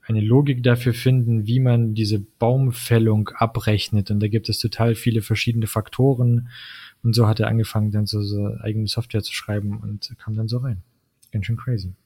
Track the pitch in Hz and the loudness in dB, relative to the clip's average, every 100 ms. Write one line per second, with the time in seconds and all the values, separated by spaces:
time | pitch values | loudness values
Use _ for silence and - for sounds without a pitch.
0 | - 110 107 123 143 123 123 120 123 117 | -2 0 4 4 4 2 2 2 0 0
1 | 131 131 120 113 107 123 127 117 117 107 | 2 2 2 0 2 2 4 4 2 0
2 | 104 107 104 _ 117 131 135 120 - 117 | 0 0 -4 _ 2 2 2 -2 0 2
3 | 110 107 104 - 113 - 104 104 - 107 | 4 2 0 -2 -2 0 0 0 0 -2
4 | 98 104 104 110 - - 113 - 113 113 | 0 0 2 0 -2 -4 -4 0 0 2
5 | - 113 101 107 - 117 110 - 101 - | 0 0 0 -2 0 -2 -2 -2 -6 2
6 | 131 123 120 120 120 - - - - _ | 2 4 2 2 -2 -14 -20 -20 -20 _
7 | 117 113 110 107 110 113 110 107 107 104 | 0 4 4 4 2 2 0 0 0 0
8 | 107 104 101 101 101 113 110 107 104 - | -2 -2 -4 -4 -4 -4 -4 -4 -4 -4
9 | - 110 - - - 104 104 107 104 104 | -4 -4 -4 -10 -4 -4 -4 -6 -8 -10
10 | - 123 - 110 110 120 127 98 - _ | -10 -14 -8 -4 -4 -4 -4 -6 -10 _
11 | _ _ _ 110 95 117 - 120 92 92 | _ _ _ -6 -4 -4 -2 -4 -4 -12